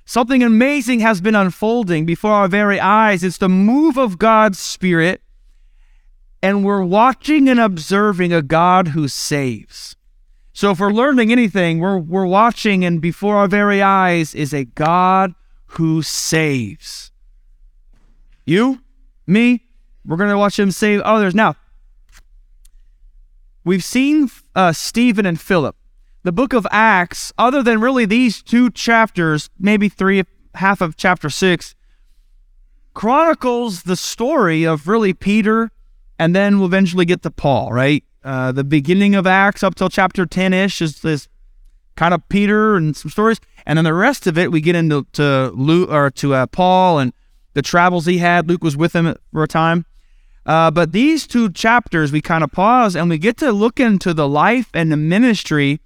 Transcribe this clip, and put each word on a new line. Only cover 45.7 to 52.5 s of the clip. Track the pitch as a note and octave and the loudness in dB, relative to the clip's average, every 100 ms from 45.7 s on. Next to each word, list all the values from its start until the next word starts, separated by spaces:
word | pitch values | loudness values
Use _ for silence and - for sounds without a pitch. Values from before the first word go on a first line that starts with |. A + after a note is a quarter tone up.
| E3+ F3+ | 2 2
or | D3+ C#3 | 0 -2
to, | - C#3+ | -2 -2
uh, | C3+ B2 | -2 -2
Paul | - F3+ F#3 F#3 D#3+ | 0 0 2 2 2
and | B2+ - _ _ _ | -2 -6 _ _ _
the | - | -8
travels | C#3 F3 F3+ F3+ D#3+ | -2 2 2 0 0
he | F3+ | 0
had. | F3 F3 E3+ | 2 0 0
Luke | F3 | -2
was | E3 C#3+ | -2 -2
with | E3+ | -2
him | E3+ E3 - _ | 0 -2 -4 _
for | D3 | -4
a | D#3 | -2
time. | D#3+ E3 E3+ E3 _ _ _ _ - - | 0 0 -2 -4 _ _ _ _ -12 -2
Uh, | D#3+ E3 | 2 2
but | D#3+ E3 | 2 0
these | F3 C#4+ D#4+ - | 2 0 0 -2
two | A#3+ A3 | -2 -2
chapters, | E3 A3+ A#3+ - E3+ D3+ | -2 0 0 0 -2 -2
we | D3+ | -2
kind | - E3 | -2 -2
of | D#3 | -2